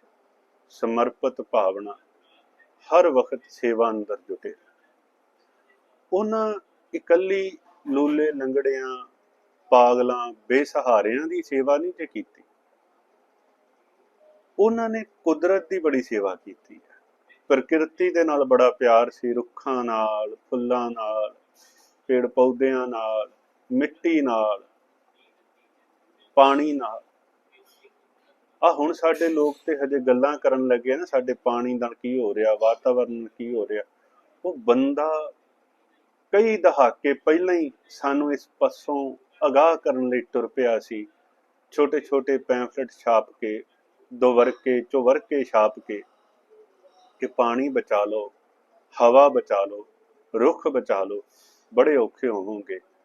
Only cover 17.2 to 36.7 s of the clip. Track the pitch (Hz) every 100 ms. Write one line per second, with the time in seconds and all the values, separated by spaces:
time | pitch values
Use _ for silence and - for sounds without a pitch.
17.2 | _ _ - 135 131 160 160 - 180 170
18.2 | 160 147 131 127 127 - 123 113 120 -
19.2 | 123 120 120 - - 127 120 110 110 107
20.2 | 107 110 _ 127 120 123 120 117 110 110
21.2 | 107 - _ _ _ _ _ _ - 127
22.2 | 123 131 127 123 135 131 127 117 110 110
23.2 | 104 _ _ _ - 127 147 - 170 160
24.2 | 135 113 107 101 - _ _ _ _ _
25.2 | _ _ _ _ _ _ _ _ _ _
26.2 | _ - 139 139 151 143 113 113 - _
27.2 | _ _ _ _ _ _ _ _ _ _
28.2 | _ _ _ _ 165 147 151 160 165 156
29.2 | 170 160 147 139 - 147 139 139 127 123
30.2 | 139 147 139 131 131 120 123 135 175 135
31.2 | 127 120 127 120 123 123 120 117 123 127
32.2 | 110 101 107 107 113 117 131 123 117 117
33.2 | 113 - 120 120 101 104 - _ _ _
34.2 | _ _ 180 160 220 123 135 143 151 156
35.2 | 156 - _ _ _ _ _ _ _ _
36.2 | _ 196 226 214 170